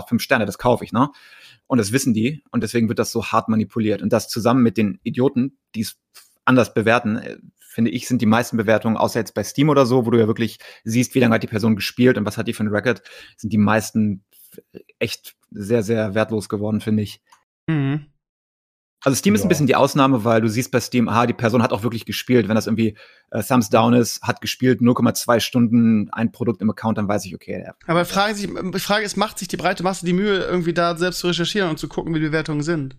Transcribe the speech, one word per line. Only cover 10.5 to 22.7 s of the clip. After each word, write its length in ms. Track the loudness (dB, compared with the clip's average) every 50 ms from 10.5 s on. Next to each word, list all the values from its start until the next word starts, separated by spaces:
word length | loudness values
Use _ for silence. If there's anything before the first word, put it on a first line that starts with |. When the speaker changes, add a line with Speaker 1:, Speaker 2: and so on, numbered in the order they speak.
| -4 -10 -20 -20 -20 -14 _
Speaker 1:
siehst, 320 | -2 0 0 0 2 2
wie 40 | 2
lange 140 | 4 4 4
hat 80 | 2
die 60 | 0
Person 280 | -2 -4 0 2 2 0
gespielt 440 | 0 -2 -6 0 4 4 4 4 4
und 80 | 0
was 100 | -4 -4
hat 100 | -4 -6
die 60 | -6 -4
für 60 | -4
einen 160 | -4 -2 -2
Record, 260 | 0 0 0 -2 -2 _ -18 -20 -20 -20 -20 _
sind 160 | _ -6 -2 2
die 40 |
meisten 640 | 2 4 4 2 2 0 0 -2 0 0 0 -2 -6 -10 _ _ _ -20 _ -20 -20 _ _ _ -20 -20 _ _ _
echt 360 | -6 -6 -6 -12 _ -20 -20 _ _ _
sehr, 320 | -14 -12 -4 -2 0 0
sehr 320 | 0 0 -2 -2 -2 -2 -2
wertlos 340 | -2 -2 0 -2 -4 -4
geworden, 320 | -4 -6 -6 -2 -2 -2 -2
finde 220 | -2 0 0 0
ich. 200 | -2 -4 -8 -16 _ _ _ _ _ _ _ _ _
Speaker 2:
Mhm. 400 | -4 -2 0 0 -2 -2 -4 -6 _ _ _ _ _ _ _ _ _ _ _ _ _ _ _ _ _ _ _ -2
Speaker 1:
Also 120 | 0 0
Steam 180 | 2 2 2 2
ist 80 | 2
ein 40 | 2
Speaker 3:
Ja. 20 |
Speaker 1:
bisschen 180 | 0 2 2 2
die 100 | 2 4
Ausnahme, 500 | 4 4 4 4 2 4 4 2 2 2
weil 160 | 2 4 4
du 60 | 4
siehst 220 | 2 0 -2 -2 0
bei 100 | -2 -2
Steam, 300 | -2 0 0 0 0 2
aha, 160 | 2 2 2
die 80 | 2 0
Person 300 | 0 0 2 2 2 2
hat 100 | 2 0
auch 80 | -2
wirklich 240 | -2 -4 -4 -4 -8
gespielt. 420 | -8 -10 -8 -2 2 2 4 4
Wenn 60 | 2 0
das 140 | 0 0
irgendwie, 280 | -2